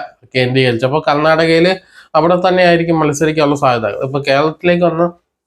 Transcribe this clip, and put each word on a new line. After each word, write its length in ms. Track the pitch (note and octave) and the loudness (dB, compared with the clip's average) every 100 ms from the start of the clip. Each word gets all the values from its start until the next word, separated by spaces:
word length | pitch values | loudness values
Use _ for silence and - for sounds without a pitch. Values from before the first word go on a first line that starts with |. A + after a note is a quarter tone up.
| - _ _ B2+ | -4 _ _ -2
കേന്ദ്രീകരിച്ച്. 500 | B2+ C3 B2+ A#2 B2+ | 0 0 0 0 -2
അപ്പൊ 160 | D3+ D#3 | -2 -2
കർണാടകയില് 680 | D3 D#3 D#3+ E3 E3 F3 F3+ _ - - | 0 2 2 2 2 2 -2 _ -20 -4
അവിടെ 220 | D#3 D#3+ F3+ | 0 2 2
തന്നെ 280 | F#3 F#3 | 2 2
ആയിരിക്കും 360 | F3+ E3+ E3+ E3 | 2 2 0 0
മത്സരിക്കാനുള്ള 580 | D#3 C#3+ D#3+ D#3 D3 C#3 | 0 0 -2 0 -2 0
സാധ്യത. 300 | C#3 A#2+ G#2+ - | 0 0 -4 -6
ഇപ്പൊ 160 | C3+ C#3 | -6 -4
കേരളത്തിലേക്ക് 680 | C#3 C3+ D#3 D#3 F3+ F3 F3 | -2 0 0 -2 -2 0 0
വന്ന, 200 | D#3+ F3 - _ _ | 0 -2 -4 _ _